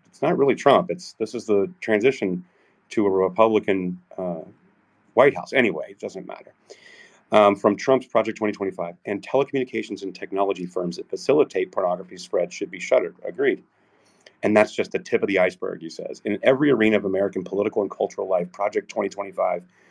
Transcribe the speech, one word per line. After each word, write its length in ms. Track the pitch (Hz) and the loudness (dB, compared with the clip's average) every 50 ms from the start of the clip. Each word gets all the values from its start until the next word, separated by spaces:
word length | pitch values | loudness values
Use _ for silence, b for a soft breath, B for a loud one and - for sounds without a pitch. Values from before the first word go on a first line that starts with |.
| _ | _
it's 160 | _ _ _ - | _ _ _ -2
not 160 | - 180 127 | 0 2 2
really 160 | 139 139 110 | 2 2 2
Trump. 380 | - - 143 127 92 90 90 85 | 4 4 6 6 6 4 0 -4
It's, 220 | - - - - | -8 -10 -14 -10
this 200 | - 113 107 - | -8 -8 -6 -6
is 120 | 117 104 | -6 -2
the 260 | 110 104 101 98 90 92 - | 2 2 2 2 0 -4 -8
transition 640 | - - 110 104 107 139 131 - 107 95 90 90 b b b b b b b b b _ | -2 0 2 4 4 2 2 2 0 -2 -2 -4 b b b b b b b b b _
to 140 | - 113 104 | -2 0 2
a 60 | 98 | 2
Republican, 920 | 95 95 95 92 90 107 113 113 110 104 104 - 98 95 92 90 90 90 - _ - | 4 4 2 2 4 4 4 4 4 2 2 2 0 0 -2 -4 -6 -8 -12 _ -12
uh, 260 | - 92 90 87 80 - 98 - _ _ _ _ _ _ _ _ _ _ _ _ | -8 -8 -6 -6 -8 -10 -14 -20 _ _ _ _ _ _ _ _ _ _ _ _
White 200 | 113 135 143 - | 4 4 4 4
House. 180 | - - - - | 0 -4 -2 0
Anyway, 340 | 135 120 101 80 76 - - | 2 2 2 0 -4 -8 -12
it 80 | 98 - | -12 -12
doesn't 280 | 104 101 - 95 90 | -12 -10 -10 -12 -12
matter. 260 | - 50 - - - - _ B B B B B B B B B B B B B _ | -14 -14 -16 -18 -20 -20 _ B B B B B B B B B B B B B _
Um, 260 | 113 107 104 101 101 | 4 6 6 6 6
"From 200 | 98 - 107 101 | 4 2 2 2
Trump's 300 | 92 - - 135 127 131 | 2 2 2 2 2 0
Project 300 | - - 113 104 113 - | 0 0 0 0 0 -2
twenty 160 | - 110 104 98 | -4 -4 -4 -2
twenty-five, 420 | - 101 95 92 92 87 85 87 - - | -4 -6 -6 -4 -6 -8 -8 -10 -10 -8
and 160 | - 101 98 - | -6 -6 -6 -4
telecommunications 800 | - - 131 139 139 - 135 127 - - 110 107 - 104 90 98 | -2 -2 -2 0 0 -2 -4 -4 -4 -6 -8 -6 -8 -8 -10 -10
and 120 | 95 87 | -10 -12
technology 520 | - 98 - 98 98 101 98 98 90 90 | -12 -12 -8 -4 -2 -2 -2 -2 -4 -6
firms 320 | 87 - 92 87 87 85 - | -8 -6 -4 -4 -4 -6 -8
that 100 | - - | -10 -10
facilitate 640 | 95 92 - - 135 156 139 - - 95 92 92 - | -10 -4 0 0 0 2 0 -2 -2 -4 -4 -2 -2
pornography 460 | 104 95 87 90 90 92 90 92 90 | -2 -2 -2 -2 -4 -6 -10 -16 -18
spread 340 | - - - 92 87 85 - | -8 -4 -2 -2 -2 -2 -4
should 180 | - 104 87 | -8 -10 -10
be 80 | 90 87 | -10 -10
shuttered." 380 | 90 - 131 127 95 82 - _ - | -2 0 2 2 2 0 -4 _ -12
Agreed. 380 | - 87 120 143 127 95 - - b b b b b b b b b b b b b b b - | -10 -6 -2 0 0 -2 -2 -6 b b b b b b b b b b b b b b b -2
"And 120 | 104 107 | 2 4
that's 200 | 107 107 - - | 4 4 2 0
just 180 | - 98 - - | -4 -4 -4 -6
the 60 | 92 | -8
tip 240 | 90 - - 101 107 | -4 -2 -2 -2 0
of 60 | 101 | 0
the 100 | 98 92 | 2 2
iceberg," 420 | 92 92 90 - 95 95 92 - | 2 0 0 -4 -8 -8 -8 -10
he 80 | 80 82 | -12 -12
says. 320 | - - - - - - - | -12 -12 -12 -12 -12 -8 -6
"In 120 | 107 104 95 - | -6 -4 0 2
every 280 | 127 135 131 151 143 | 2 4 4 4 2
arena 280 | 135 110 107 110 110 101 | 4 4 4 4 4 2
of 80 | 101 | 2
American 360 | 95 95 95 101 98 92 101 90 | 0 0 0 -2 -2 -2 -6 -6
political 380 | 90 98 98 101 110 - 110 | -4 -2 -2 -2 0 0 -2
and 100 | 101 92 | -2 -2
cultural 380 | - - 101 - - - 98 95 | -2 -4 -6 -4 -4 -6 -4 -2
life, 240 | 95 90 90 90 - | -2 -2 -2 -4 -4
Project 380 | - 101 107 - 107 98 - | -4 -4 -4 -2 -4 -6 -4
twenty 180 | - 110 101 98 | -4 -4 -4 -4
twenty-five 540 | 92 98 101 98 92 95 92 92 90 90 90 b b b b b | -4 -8 -10 -8 -4 -4 -2 -2 -2 -4 -6 b b b b b